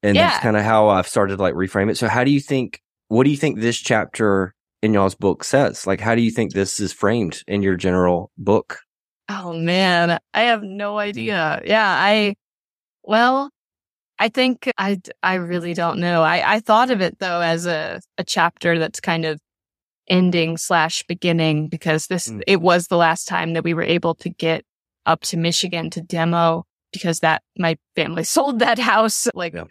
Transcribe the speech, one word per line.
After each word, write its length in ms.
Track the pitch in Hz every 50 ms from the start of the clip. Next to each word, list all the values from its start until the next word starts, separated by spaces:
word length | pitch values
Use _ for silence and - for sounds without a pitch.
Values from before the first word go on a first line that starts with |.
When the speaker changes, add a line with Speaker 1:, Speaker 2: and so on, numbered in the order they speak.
| -
Speaker 1:
And 120 | 104 104
that's 200 | 285 330 339 240
Speaker 2:
Yeah. 60 | -
Speaker 1:
kinda 200 | - 120 107 104 101
how 260 | 110 113 110 107 107
I've 180 | 101 92 90
started 300 | - - 117 101 95 98
to, 40 | 95
like, 140 | 98 90 67
reframe 340 | 82 95 92 - 101 98 107
it. 80 | -
So 100 | - 120
how 160 | 110 - 123 123
do 60 | 139
you 80 | 143 139
think, 420 | 139 - 143 131 123 98 - - _ _ _ _ _
what 160 | _ 110 117 131
do 80 | 143
you 60 | 151
think 220 | 139 - 151 117 107
this 180 | 110 120 117 -
chapter 720 | - - 123 107 92 - - - 113 104 98 95 95 92 _ _ _ _ _ _ -
in 100 | 110 110
y'all's 220 | 101 98 95 -
book 280 | _ - 98 87 - -
says? 420 | - - 135 139 98 - - -
Like, 120 | 98 98 92
how 140 | 101 113 117
do 60 | 117
you 80 | 117 113
think 220 | 113 131 113 92 90
this 260 | 98 98 95 - -
is 140 | 104 90 -
framed 480 | - - 101 113 120 107 82 76 - -
in 160 | - 104 101 98
your 120 | 98 92
general 560 | 87 92 95 90 92 90 90 90 85 95 - _
book? 420 | - 101 98 104 104 - _ - - _ _ _ _ _ _ _ _ _ -
Speaker 2:
Oh, 220 | 202 202 185 175 165
man, 640 | 165 165 170 180 185 190 185 180 170 170 170 170 - _ _ -
I 80 | 208 226
have 200 | 240 233 214 208
no 340 | 196 190 202 208 202 208
idea. 640 | 208 208 208 208 220 220 220 208 180 160 156 151 - -
Yeah, 200 | - 202 220 220
I, 480 | 196 180 135 175 202 214 220 208 208 202 _ _ _ _ _ _ _ _ _ _ _ _ _ _
well, 480 | - 214 220 240 247 262 269 277 302 _ _ _ _ _ _ _ _ _ _ _ _ _
I 120 | - 208 226
think 420 | _ 269 254 254 247 - - 262 233
I 180 | - 190 196 202
d-, 160 | 185 _ - - _ -
I 120 | 185 185
really 380 | 185 175 170 175 175 170 175 170
don't 260 | 175 170 170 - -
know. 240 | 175 175 175 165 160
I, 320 | 156 170 180 - - 208
I 40 | 226
thought 280 | 214 - 214 220 247 247
of 100 | 254 196
it, 180 | 185 165 - _
though, 220 | 196 185 175 175
as 240 | 170 165 165 170 170
a, 340 | 175 170 156 156 - 87 - - _ _
a 60 | - 180
chapter 560 | - - 202 170 170 _ _ - 175 170 165
that's 200 | 160 151 - -
kind 260 | - - 165 165 160
of 140 | 160 151 156 _ _ _ _ _ _ _ _ _ _ _ _ _
ending 500 | _ 185 180 185 180 175 170 160 165 165
slash 460 | 165 - - 180 170 156 165 - - -
beginning 640 | _ 175 180 - 175 170 165 160 160 156 151 156
because 400 | 156 175 165 - 170 156 156 -
this, 200 | - 190 175 - -
Speaker 1:
Mm. 120 | 113 104 -
Speaker 2:
it 140 | - 196 185
was 260 | 165 180 175 180 175
the 100 | - 185
last 300 | 170 170 165 165 - -
time 260 | - 185 170 170 165 165
that 100 | 165 160
we 100 | 165 170
were 100 | 160 -
able 320 | - 170 170 - 170 165
to 140 | _ - 175
get 360 | 175 _ - 160 165 - - _ _ _ _ _ _ _ _
up 160 | - 165 160
to 160 | - - -
Michigan 520 | 170 165 170 170 - - 180 180 170 165 165
to 100 | - 180
demo 640 | 165 - - 165 165 170 170 170 170 165 165 170 170 _ _ _ _ _
because 280 | - - - 170 165 -
that, 240 | - 160 156 - _ _ _
my 200 | - 175 165 160 - _ _ _
family 280 | - 156 156 165 170 165
<laughs> 120 | - -
sold 240 | 311 269 285 262 220
that 200 | 233 240 233 233
house, 480 | 240 226 208 214 220 220 - - - 240 -
like, 180 | 185 175 170 156
Speaker 1:
Yeah. 120 | 85 80 -